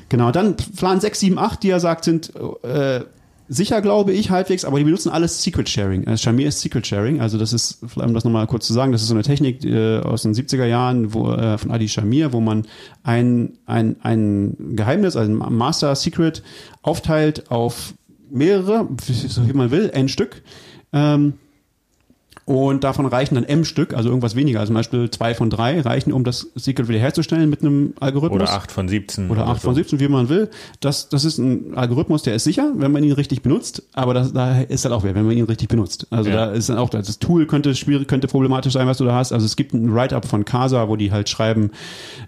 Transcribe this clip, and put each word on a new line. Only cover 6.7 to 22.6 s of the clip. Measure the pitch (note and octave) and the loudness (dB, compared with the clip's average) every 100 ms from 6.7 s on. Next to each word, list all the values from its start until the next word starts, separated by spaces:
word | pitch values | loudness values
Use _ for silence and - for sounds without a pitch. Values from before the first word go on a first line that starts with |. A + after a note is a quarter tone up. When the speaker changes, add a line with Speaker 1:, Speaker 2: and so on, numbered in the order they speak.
| B2+ - | -4 -2
Speaker 1:
Sharing, | G2+ A2 D3+ | -2 0 0
also | A2+ G#2+ | 0 -2
das | A2 | -2
ist, | A#2+ - - A#2 - | -2 -4 -8 -10 -4
um | B2 A2+ | -2 0
das | |
nochmal | A#2 A2+ A2 | 0 0 0
kurz | A2+ - | -2 0
zu | |
sagen, | A2+ C3+ | 0 2
das | A#2 | 0
ist | A2 | 0
so | |
eine | A2 | 0
Technik, | A#2+ C#3+ C#3 B2 | 2 2 0 -2
äh, | - A2+ A2 A2 | -2 0 2 0
aus | - A#2 | -2 -2
den | A2 | 0
siebziger | G#2+ - C3 A#2+ | 0 0 0 0
Jahren, | A#2+ B2+ B2 G#2+ | 2 0 0 0
wo, | G#2+ A#2 | -2 -2
äh, | A#2+ A2+ G#2+ | 0 0 -2
von | - | -2
Adi | A#2 G#2+ | -2 -2
Shamir, | - G#2+ C3 D#3 | -2 0 2 0
wo | A#2+ | 0
man | A2+ A2 G#2+ - - - | 0 0 -4 -12 -20 -10
ein, | - A#2 B2 A#2+ A#2 - - | -2 2 2 2 -2 -6 -4
ein, | A2+ A2+ - | 0 0 -2
ein | A#2 A2+ G#2+ G2+ G2+ - - A2+ | 0 0 2 2 0 -4 -6 -2
Geheimnis, | G#2+ E3+ F#3+ D3 | 0 2 2 2
also | G#2+ | 0
ein | A2 - A#2 | 0 0 0
Master | B2+ F3 D3 C#3 | 0 0 0 0
Secret | E3+ E3 E3 D#3 - - - - | -2 0 0 -2 -12 -20 -20 -6
aufteilt | - - D#3 D#3 D3+ D3+ - | -4 -2 0 2 2 0 -4
auf | B2 A#2 - - - _ _ - | -2 -2 -4 -12 -18 _ _ -8
mehrere, | B2+ D#3+ G3+ F#3 A3+ G#3 B2+ - | 0 2 2 2 0 0 -4 -4
so | A#2 - - A#2 | -2 -2 0 2
wie | |
man | C3+ A#2+ | 2 2
will, | D3+ A3 | 2 0
n | C3+ C3+ | 0 0
Stück, | - A#3+ - - - - - _ | 0 -4 -6 -20 -20 -20 -20 _
ähm, | D3 D3 D3 D3 C#3+ _ _ _ _ _ _ _ _ _ - - | 0 2 4 2 -2 _ _ _ _ _ _ _ _ _ -12 -2
und | C3 | 0